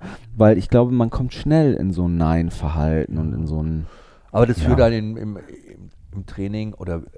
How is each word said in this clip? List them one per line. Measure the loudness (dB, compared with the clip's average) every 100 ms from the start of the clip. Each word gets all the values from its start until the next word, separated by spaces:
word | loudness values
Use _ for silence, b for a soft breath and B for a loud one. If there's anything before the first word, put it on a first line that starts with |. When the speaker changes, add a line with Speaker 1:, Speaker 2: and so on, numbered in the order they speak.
| -4 B B 4
Speaker 1:
weil | 6 6
ich | 4
glaube, | 4 4
man | 2 0
kommt | -2 -6 -6
schnell | 0 4 4 2
in | -2
so | -2 0
ein | 2
Nein-Verhalten | 2 2 0 -4 -4 -2 0 0 -2 -4
und | -4
in | -4 -4
so | -4
ein | -4 -4 -8 b b b b
Speaker 2:
Aber | 0 0
das | 2
Speaker 1:
Ja. | 0
Speaker 2:
führt | 4
dann | 4
in, | 2 -4 -8
im, | -10 -10
im, | -14 -20 -20 -20 -20 -20 -18
im | -16 -12
Training | -8 -6 -6 -8
oder | -8 -8 -8 -8